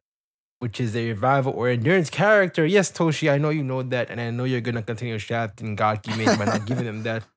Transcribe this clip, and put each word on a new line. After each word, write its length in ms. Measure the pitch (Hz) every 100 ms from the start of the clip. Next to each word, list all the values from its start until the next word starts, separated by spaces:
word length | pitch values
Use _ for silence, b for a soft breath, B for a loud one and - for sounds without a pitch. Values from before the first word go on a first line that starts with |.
| _ _ _ _ _ -
which 220 | 120 -
is 160 | 120 117
a 120 | 117
revival 440 | 104 127 139 131
or 160 | - 123
endurance 400 | 120 131 185 151
character. 560 | - 202 214 185 -
Yes, 260 | 156 202 180
Toshi, 400 | - 165 143 156
I 60 | 139
know 140 | 151
you 120 | 156
know 200 | 135 131
that, 260 | 127 123 117
and 100 | 110
I 120 | 117
know 140 | 117
you're 180 | 131 127
gonna 180 | 117 117
continue 360 | 107 113 123 110
shafting 580 | - 117 110 - 113 104
God 260 | 107 107
Key 140 | - 110
mains 180 | 113 110
by 80 | 104
not 180 | 110
giving 220 | 107 123 120
them 160 | 107
that 220 | 113 113 -